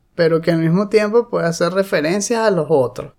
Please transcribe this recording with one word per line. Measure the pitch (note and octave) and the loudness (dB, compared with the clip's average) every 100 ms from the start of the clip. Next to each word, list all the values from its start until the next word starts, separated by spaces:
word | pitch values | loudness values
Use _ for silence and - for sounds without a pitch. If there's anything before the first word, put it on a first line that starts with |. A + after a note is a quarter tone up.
| _ | _
pero | - E3 E3 | -2 0 2
que | E3 | 0
al | E3 | 0
mismo | D#3+ F#3 G3+ | 2 0 2
tiempo | G#3+ G#3 A#3 A3+ | 0 2 0 0
puede | F3 E3 | -2 -2
hacer | E3 F3 | -2 -2
referencias | F#3+ F#3+ F3 D3+ G3+ G3+ A3+ | -2 -2 -2 0 -2 -2 0
a | A3 | 0
los | F3 D3 | 0 2
otros. | D3 A#2+ - C#3+ | 2 0 -4 -14